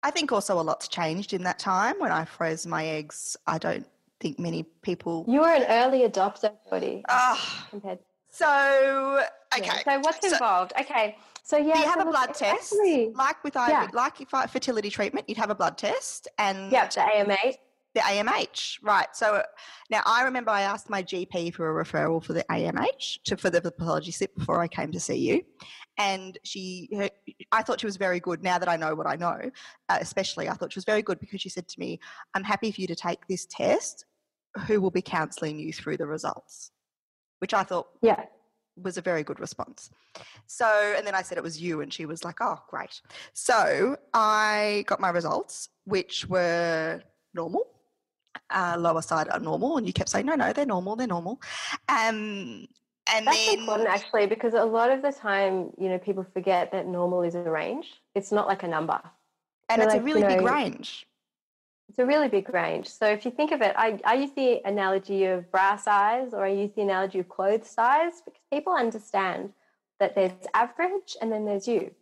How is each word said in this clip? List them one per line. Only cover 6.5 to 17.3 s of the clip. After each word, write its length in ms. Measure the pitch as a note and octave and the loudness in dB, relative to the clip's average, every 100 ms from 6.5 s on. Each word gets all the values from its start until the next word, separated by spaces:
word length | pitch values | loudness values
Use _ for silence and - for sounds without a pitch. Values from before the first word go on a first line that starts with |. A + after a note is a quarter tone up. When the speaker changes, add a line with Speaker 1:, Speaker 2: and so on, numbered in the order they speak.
| G#3 G3 | -4 -6
Speaker 2:
Geordie, 380 | F#3 - G3 G#3 | -4 -4 -6 0
Speaker 1:
Ah. 560 | B3 B3+ - - - - | 2 4 2 -4 -8 -12
Speaker 2:
compared 300 | G#3 G3 F#3 _ _ _ | -12 -10 -12 _ _ _
Speaker 1:
So, 160 | - D#4+ | 0 4
Speaker 2:
Yeah. 840 | C#4 C#4 C4+ C4+ C4+ C4+ C#4 - - _ B3 | 6 6 6 6 4 2 2 0 -4 _ -4
Speaker 1:
okay. 240 | F#3 - | -2 -2
Speaker 2:
So 140 | D4 C4+ | 2 2
what's 260 | D4 D#4+ G4 | 2 2 0
Speaker 1:
So 60 | |
Speaker 2:
involved? 380 | E4 A#3 F3+ F3+ - | 2 4 4 2 -2
Okay. 380 | C#4+ C#4 G#3+ G#3+ - - | -2 0 0 -2 -20 -20
So, 140 | - D4+ | 2 4
yeah, 220 | D4 D#4+ | 6 6
Speaker 1:
you 60 | |
have 100 | D#4 | 4
Speaker 2:
so 60 | F4 | 4
Speaker 1:
a 40 | E4 | 4
Speaker 2:
look, 60 | |
Speaker 1:
blood 160 | D4+ B3+ | 2 0
Speaker 2:
it's 100 | - | 0
Speaker 1:
test, 320 | C4+ F#4 - | 0 0 0
Speaker 2:
actually 400 | G#4 G4+ D4+ A3+ | 4 4 4 2
Speaker 1:
like 300 | A#3 C4+ D#4 | 2 0 0
with 100 | D4 | -4
Speaker 2:
Yeah. 280 | C#4 A#3+ D4 | 0 4 4
Speaker 1:
I 40 | G3 | 4
V, 60 | |
like 280 | G#3+ C4 - | 0 0 -2
if 140 | C#4 | -4
I, 120 | C4+ G3+ | -2 0
fertility 440 | B3+ C4 A3+ G#3 | -2 -2 -2 -2
treatment, 380 | - G3+ F#4+ - | -2 -2 -2 -6
you'd 100 | A3 | -4
have 100 | G#3+ | -2
a 40 | |
blood 240 | G3+ F3 F3+ | 2 0 0
test 480 | G#3 B4+ - - - - | -2 -2 -4 -12 -12 -2
and 340 | G#3 F#3+ G3 | -2 -2 2
Speaker 2:
Yeah, 160 | B3+ G3+ | 2 2
the 120 | - | 2
A 160 | G3 G#3+ | 2 4
M 120 | G3+ | 4